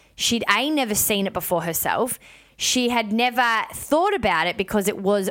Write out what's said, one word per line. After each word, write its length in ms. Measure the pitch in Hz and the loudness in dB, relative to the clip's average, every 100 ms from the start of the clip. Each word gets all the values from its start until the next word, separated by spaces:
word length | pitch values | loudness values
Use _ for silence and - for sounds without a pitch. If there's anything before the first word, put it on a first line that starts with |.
| _ - | _ -6
she'd, 260 | - 233 - | -2 0 2
A, 180 | 202 277 | 0 2
never 280 | 302 247 202 | 0 0 0
seen 320 | - 202 196 | 0 0 -2
it 40 | |
before 300 | 185 170 175 | -4 -2 -2
herself. 560 | 170 165 - 85 254 - - - - - | -2 -4 -2 0 -2 -4 -14 -20 -20 -6
She 320 | - 254 240 | -2 0 2
had 240 | 240 220 | 0 0
never 500 | 220 247 240 240 220 - | 0 2 2 2 0 -2
thought 420 | - - 302 381 | -8 0 2 2
about 340 | 403 214 165 170 | 2 2 2 2
it 80 | 170 | -2
because 320 | 190 214 190 | -2 -2 0
it 100 | 202 | -2
was 320 | 190 202 185 | 0 0 0